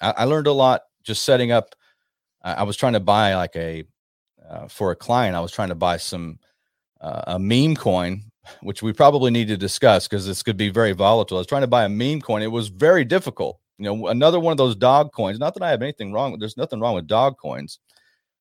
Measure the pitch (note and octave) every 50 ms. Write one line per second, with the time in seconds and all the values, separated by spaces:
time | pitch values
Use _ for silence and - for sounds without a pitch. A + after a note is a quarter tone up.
0 | - G2+ A2 - A2+ C3 D3+ D#3 D3 D3 C#3+ C#3 C3 B2+ B2+ - - _ _ _
1 | _ - A2 - - - C3+ B2 B2 A#2 A#2+ A#2 - - _ _ _ _ _ _
2 | _ _ _ _ _ _ _ _ - F2+ E2+ - G2+ G2+ G#2 - - C3 A#2 G#2+
3 | F#2+ F2 G2+ G#2+ A2 G2+ F#2+ F#2 F2+ E2+ - E2 E2 E2 D#2+ D#2+ D#2+ - _ _
4 | _ _ _ _ _ _ _ _ _ D#2+ E2 D#2 D2 C#2+ - - G#2 F#2 E2+ -
5 | - - A#2+ B2 B2 G2+ F2+ E2+ E2+ F2+ - - G#2+ F#2 F2+ E2 F#2 F2+ F2 E2
6 | - - - F2 E2+ E2 D#2+ - _ _ _ _ _ _ _ _ _ _ _ _
7 | - D2+ - - - - F2 F#2 F#2+ G2 A#2 B2 C#3 D#3+ D#3+ C#3 - A#2 F#2 F2+
8 | F2+ F2 F#2 G2+ G#2 A2 _ _ _ - - - - G2+ G2 - G#2+ A2 G#2+ -
9 | D3+ C#3 D3 C#3+ B2+ B2 A#2 A#2+ A#2 G#2+ G#2+ F#2+ G2 F#2+ - - - B2 G#2 F#2
10 | - - - G2+ F#2 G2 F#2+ - - - A2 F#2+ G#2+ G#2 F#2 A2+ A#2 G#2+ F#2+ F2
11 | G2 G2 A2 A#2 G2+ - F#2+ F#2 F2+ - C#3+ C#3 C#3 A#2+ B2 A#2+ A2+ G2 G2+ G#2
12 | A#2+ C3+ D3+ D#3 - - A2+ G#2+ G#2+ A2 A2+ A#2 A2+ G#2 F#2+ F#2 B2+ D#3 F#3 F3+
13 | C#3+ A#2 E3+ F#3 F3+ - - - F2+ B1+ - _ _ _ _ - G2+ G#2 G2+ A2
14 | A2 F2 G#2+ A#2+ C#3+ D#3+ E3+ F3+ E3 E3 D#3+ C#3 C3+ B2+ A2+ G2 A#2 B2 C3+ C#3+
15 | D3 D3 - - A2 F#2+ G2+ A2+ C#3 D#3 - G3+ F#3 E3+ C#3+ A2+ A#2+ C#3+ D3 -
16 | A2+ F#2+ G2+ G#2+ C3+ C#3 G2+ A2 G#2+ A2 - - C#3 D#3+ - A2 A2 A#2+ A2 F2+
17 | E2 D2+ G#2 A2 B2+ C#3 C3 - - D2 B1+ B1 C#2+ D#2+ - - _ _ _ _
18 | _ _ _ _ _ _ _ _